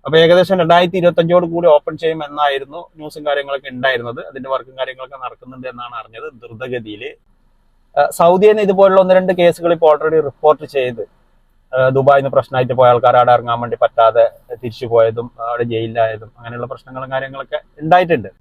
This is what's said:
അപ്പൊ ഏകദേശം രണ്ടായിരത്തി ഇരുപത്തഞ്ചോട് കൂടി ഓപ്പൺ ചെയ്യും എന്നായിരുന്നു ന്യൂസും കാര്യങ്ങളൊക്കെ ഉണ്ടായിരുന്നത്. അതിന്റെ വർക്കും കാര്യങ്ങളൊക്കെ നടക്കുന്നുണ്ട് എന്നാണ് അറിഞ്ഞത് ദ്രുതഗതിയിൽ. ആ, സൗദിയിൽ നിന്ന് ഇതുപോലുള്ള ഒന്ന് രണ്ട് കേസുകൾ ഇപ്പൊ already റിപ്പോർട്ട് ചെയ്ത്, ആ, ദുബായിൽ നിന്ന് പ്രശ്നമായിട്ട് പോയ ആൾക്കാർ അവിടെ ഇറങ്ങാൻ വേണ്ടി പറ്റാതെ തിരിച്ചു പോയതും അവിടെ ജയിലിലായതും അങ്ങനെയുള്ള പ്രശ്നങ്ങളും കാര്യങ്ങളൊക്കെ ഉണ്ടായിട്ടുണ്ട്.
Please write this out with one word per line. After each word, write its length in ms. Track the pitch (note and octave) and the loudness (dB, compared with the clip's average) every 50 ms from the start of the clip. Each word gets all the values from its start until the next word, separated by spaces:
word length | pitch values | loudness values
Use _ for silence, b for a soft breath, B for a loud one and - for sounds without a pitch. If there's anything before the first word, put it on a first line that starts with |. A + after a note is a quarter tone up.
| _ | _
അപ്പൊ 140 | C#3+ D3+ D#3+ | 2 2 4
ഏകദേശം 400 | E3 E3 F3 F#3 F3+ E3 G3 F#3 | 4 6 4 4 4 2 0 0
രണ്ടായിരത്തി 380 | E3+ D#3+ E3+ F3 F3+ F3 F3+ | 2 4 4 4 4 2 -2
ഇരുപത്തഞ്ചോട് 500 | F#3 E3+ F3 E3 - E3+ E3 F3 F3+ E3+ | 0 0 0 2 2 0 2 2 2 2
കൂടി 220 | E3 E3 F3 F3 E3+ | 0 -4 0 4 4
ഓപ്പൺ 280 | D3+ D3 _ E3+ D#3+ | 4 4 _ -2 -10
ചെയ്യും 280 | D3 E3 D#3+ D#3+ D#3+ D3+ | -6 -6 -6 -4 -6 -10
എന്നായിരുന്നു 640 | C#3+ C#3+ D3+ D3 C#3+ C#3 C3+ C3+ C#3 D3 E3+ F3 _ _ | -10 -4 -2 -2 0 -2 -4 -8 _ -16 -18 -18 _ _
ന്യൂസും 300 | D#3+ D3+ D3+ - D#3+ D3 | -18 -18 -16 -16 -8 -6
കാര്യങ്ങളൊക്കെ 420 | D3 C#3+ C#3+ C#3 C#3 C#3 C#3 C#3 C#3 | -4 -4 -4 -4 -6 -10 -10 _ -12
ഉണ്ടായിരുന്നത്. 520 | B2+ B2 B2+ C3+ B2+ A#2+ A#2 A#2+ A#2 - - | -12 -4 -2 -2 -2 -2 -6 -8 -12 -12 -14
അതിന്റെ 240 | - - C3 B2+ C3+ | -14 -14 -14 -8 -6
വർക്കും 280 | C3+ B2+ B2 C3 C3 C3 | -6 -6 -6 -12 _ -10
കാര്യങ്ങളൊക്കെ 380 | C3 C3 B2+ B2+ C3 B2+ C#3 | -10 -10 -8 -14 -16 -18 -16
നടക്കുന്നുണ്ട് 520 | C3 B2+ A#2+ A#2 _ B2 B2+ C3 B2+ B2+ B2+ | -14 -14 -14 -14 _ -20 -20 -20 -16 -16 -16
എന്നാണ് 260 | A#2+ A#2+ A#2+ A#2+ A#2+ | -14 -14 -16 -14 -14
അറിഞ്ഞത് 380 | A2+ G#2+ G#2+ A2 A2+ C#3+ D#3 | -16 -16 _ _ -18 -18 -18
ദ്രുതഗതിയിൽ. 840 | C#3 A2+ A#2+ A2+ A#2 G#2+ C3 C3 A#2+ A#2+ A2 G#2+ G#2 G2+ A#2+ D3 - _ _ _ _ _ _ _ _ _ _ _ _ _ _ _ _ | _ -20 -20 -20 -16 -14 -12 -10 -10 -10 -10 -12 -16 -14 -14 -16 -16 _ _ _ _ _ _ _ _ _ _ _ _ _ _ _ _
ആ, 140 | C#3+ C#3+ - | -2 -2 -2
സൗദിയിൽ 400 | - - E3+ F3 F3+ F#3+ G3+ G#3+ | 0 2 2 4 4 4 4 4
നിന്ന് 120 | G#3+ A3 | 4 2
ഇതുപോലുള്ള 380 | G#3 G3 G3 F#3+ G3 G3 F#3+ F#3+ | 0 0 2 4 4 4 6 4
ഒന്ന് 140 | F#3+ F#3 F#3 | 4 4 2
രണ്ട് 180 | F#3 F#3 F#3 | 2 2 0
കേസുകൾ 400 | F#3 F3+ F3 E3+ D#3+ - E3+ E3+ | -2 2 2 2 2 0 -2 -2
ഇപ്പൊ 220 | E3+ E3 E3 D#3 D3+ | 0 2 4 2 2
already 260 | C#3+ D3+ D#3 D#3+ D#3+ D3 | 2 0 0 0 0 -2
റിപ്പോർട്ട് 400 | C#3 - _ - D3+ D3+ - D#3 | -2 -8 _ 2 2 2 2 -4
ചെയ്ത്, 380 | C3+ - C#3 B2+ B2 A#2+ A2+ G2+ _ _ _ _ _ _ _ _ _ _ _ _ _ | -6 -4 -4 -4 -4 -6 -8 -14 _ _ _ _ _ _ _ _ _ _ _ _ _
ആ, 160 | B2+ C3 C3 C3 | -2 0 0 2
ദുബായിൽ 320 | C3 C3+ C3 C#3 C#3 C#3 | 2 4 4 4 4 4
നിന്ന് 100 | C3+ C3+ | 2 0
പ്രശ്നമായിട്ട് 420 | C3 C3+ A#2+ _ C3+ B2+ B2+ B2 | -2 -2 -2 _ -4 -4 -2 -2
പോയ 160 | B2+ B2 B2+ B2 | 2 4 4 4
ആൾക്കാർ 280 | A#2+ A#2+ - - B2 | 4 4 4 4 4
അവിടെ 160 | B2 B2 B2 | 4 4 4
ഇറങ്ങാൻ 280 | A#2+ A#2 A#2+ A#2+ A#2 A#2 | 2 2 2 -4 -6 -6
വേണ്ടി 160 | A#2+ A#2+ - - | -4 -8 -2 -2
പറ്റാതെ 480 | B2 A#2 _ - A2+ A2+ A2 A#2+ A2+ A2 - - _ _ | -2 -2 _ 2 2 4 4 4 2 2 0 -12 _ _
തിരിച്ചു 360 | B2 A2+ - A#2+ A2+ - C3 | -16 -12 -12 -12 -10 -10 -8
പോയതും 440 | A2+ A#2 A2+ A2+ A2+ A2 A#2 A#2 B2 _ - | 0 2 2 2 2 0 -6 -12 -12 _ -12
അവിടെ 220 | A2+ A#2 A#2+ A#2+ | -10 -8 -6 -6
ജയിലിലായതും 680 | A#2+ A#2+ A2+ A2 A2+ A2+ A2 A#2 A2+ A2+ A2 G#2+ A2 A2 _ _ | -6 -4 -4 -6 -6 -6 -2 -2 -2 -2 -4 -10 -16 -20 _ _
അങ്ങനെയുള്ള 280 | A#2 A#2 A#2+ A#2+ B2 | -18 -16 -12 -12 -12
പ്രശ്നങ്ങളും 440 | B2 B2+ A#2+ _ B2+ C3 C3 C3+ C3 | -12 -14 -18 _ -18 -16 -16 -12 -8
കാര്യങ്ങളൊക്കെ 500 | C3+ C3 C3+ C3+ C3+ C3+ C3+ _ D3+ D3+ _ _ _ - | -8 -8 -8 -10 -14 -16 -12 _ -12 -12 _ _ _ -12
ഉണ്ടായിട്ടുണ്ട്. 480 | D3+ D#3+ F3+ F3+ F#3 E3 E3+ B2+ G2+ G2 _ _ | 0 2 2 2 4 2 -2 -4 -4 -12 _ _